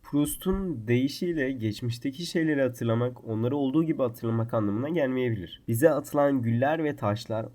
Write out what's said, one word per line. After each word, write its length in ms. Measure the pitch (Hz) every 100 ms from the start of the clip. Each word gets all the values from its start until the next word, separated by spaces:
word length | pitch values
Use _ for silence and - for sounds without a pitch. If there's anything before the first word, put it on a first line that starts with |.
| -
Proust'un 800 | 147 147 - 180 190 190 127 107
deyişiyle 640 | 123 135 - 180 160 135
geçmişteki 720 | 131 110 104 120 120 139 135 170
şeyleri 360 | - 160 143
hatırlamak, 640 | 131 123 117 113 123 127 117
onları 280 | 110 120 143
olduğu 280 | 135 147
gibi 180 | 160 -
hatırlamak 520 | 123 117 113 113 113
anlamına 360 | 117 101 101 143
gelmeyebilir. 760 | 170 135 127 123 107 85 - -
Bize 220 | 113 156
atılan 520 | 143 - 147 143 135
güller 420 | 117 117 135 160
ve 120 | 151 117
taşlar 500 | 107 104 - 110 117